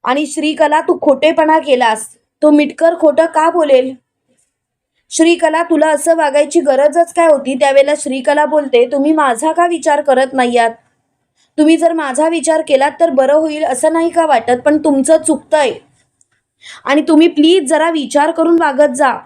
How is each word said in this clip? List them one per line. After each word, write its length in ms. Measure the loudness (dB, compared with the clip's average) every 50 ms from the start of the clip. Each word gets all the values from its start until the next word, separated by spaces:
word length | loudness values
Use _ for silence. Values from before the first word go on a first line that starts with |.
| -2
आणि 220 | -2 -4 -2 -4
श्रीकला, 540 | -6 -6 -6 -4 -4 0 0 0 0 0 0
तू 160 | 0 -2 -4 0
खोटेपणा 580 | 2 0 2 2 2 0 2 2 0 2 0 0
केलास, 480 | 0 0 0 0 0 -2 -2 -4 -8 -18 _ _ _ _ _ _
तो 100 | 2 2
मिटकर 440 | 4 4 2 -2 -2 0 0 0 0 2
खोटं 260 | 0 2 2 2 -2
का 240 | 0 0 0 0 0
बोलेल? 440 | 0 0 2 2 2 2 2 -2 -10 -14 _ _ _ _ _ _ _ _ _ _ _ _ _ _ _ _ _ _ _ _ _ _
श्रीकला, 520 | -2 0 2 2 2 2 0 0 0 -2 -2
तुला 260 | -2 0 0 2 0
असं 260 | 0 -2 0 0 0
वागायची 440 | 0 0 0 0 0 -2 0 0 0
गरजच 540 | 0 2 0 2 0 2 2 0 -2 0 0
काय 140 | 0 2
होती?" 280 | 2 2 0 0 -6 -4
त्यावेळेला 380 | 0 0 2 4 2 2 2 -2
श्रीकला 480 | -4 -4 -8 -8 -4 -2 -2 0 0 0
बोलते, 400 | 0 0 -2 -2 0 0 0 0 0
"तुम्ही 200 | -2 -2 0 0
माझा 400 | 0 0 0 0 -2 -2 -2 -2
का 160 | 0 0 0
विचार 340 | 0 -2 -2 -2 -2 -2 0
करत 320 | 0 0 0 0 0 -2 -2
नाही 240 | -2 -2 0 0
आहात? 140 | 0 0 0 -4 _ _ _ _ _ _ _ _ _ _ _ _ _ _ _ _
तुम्ही 200 | 0 2 2 2
जर 160 | 2 2 0 0
माझा 360 | 0 -6 -4 -2 -2 -2 -2
विचार 320 | -2 -2 -2 -2 -2 -2 0
केलात 240 | 0 0 0 0 -2 0 -2
तर 100 | -2 0
बरं 240 | 0 0 0 2 2
होईल 300 | 0 0 -2 -4 -4 -4
असं 300 | -4 -4 -2 -2 -2 0
नाही 160 | 0 -2 0
का 160 | 0 0 0
वाटत? 360 | 2 0 0 0 -2 -2 0 0
पण 120 | 0 0
तुमचं 440 | 2 0 0 0 0 2 2 2 2
चुकतंय 520 | 2 -2 -4 -4 -4 _ -2 0 0 -2 -4 -8 _ _ _ _ _ _ _ _ _ _ _ _ _ _ _ _ _ -20 -20 -14 _
आणि 160 | -2 -2 0
तुम्ही 260 | 2 2 4 4 4
प्लीज 420 | 2 2 2 2 2 2 0 0 -2
जरा 200 | -2 0 0 -2
विचार 400 | -2 -4 -6 -2 -2 0 0 0
करून 280 | -2 -2 0 0 2 0
वागत 360 | 0 -2 0 0 0 0 0
जा." 180 | -2 -2 -2 -2 -6 -12